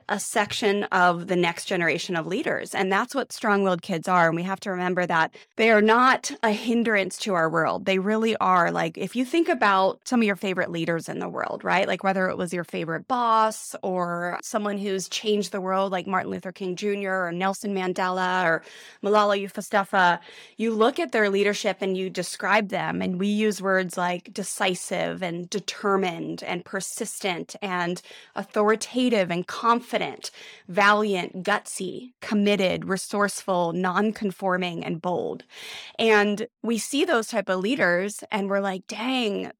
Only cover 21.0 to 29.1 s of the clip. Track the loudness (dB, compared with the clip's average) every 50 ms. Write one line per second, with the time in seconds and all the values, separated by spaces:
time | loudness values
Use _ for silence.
21 | -2 0 2 2 2 4 4 4 4 2 2 2 0 -2 -2 0 -2 -2 -2 -2
22 | -2 -4 -4 -6 -6 -6 -6 -4 2 4 4 4 2 0 -4 -4 -2 -2 -2 -2
23 | -2 -2 -2 0 0 0 2 2 2 0 0 0 0 0 2 2 0 -2 -2 -2
24 | -2 -2 -2 -4 -8 -12 -10 -10 -8 -8 -4 -2 0 -2 -2 -2 -6 -6 -4 -2
25 | -2 -4 -4 -4 -6 -6 -6 -8 -8 -6 -8 -8 -6 -8 -10 -4 0 0 2 2
26 | 0 -2 -4 -4 -6 -6 -8 -8 -8 -8 -8 -8 -8 -8 -8 -8 -8 -8 -8 -8
27 | -8 -8 -8 -6 -4 -4 -4 -4 -8 -12 -12 -10 -6 -4 -2 -2 -2 -2 -4 -6
28 | -8 -16 -20 -20 -20 -10 _ -8 -8 -4 0 2 4 4 2 2 -2 -4 -2 0
29 | 2 2